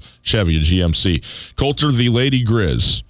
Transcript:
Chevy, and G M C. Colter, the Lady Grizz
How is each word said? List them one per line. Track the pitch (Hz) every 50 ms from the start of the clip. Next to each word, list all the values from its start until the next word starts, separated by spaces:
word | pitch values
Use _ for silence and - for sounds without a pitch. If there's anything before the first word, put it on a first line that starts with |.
| - - - _ -
Chevy, | - 117 110 95 82 78
and | 80 76
G | 80 92 92
M | 87 82 80
C. | - - 95 82 - - - - - - - -
Colter, | - 135 143 139 - 151 147
the | 127 117 123 120
Lady | 113 123 131 139 131 127 120
Grizz | 107 117 113 95 73 62 58 - - - - -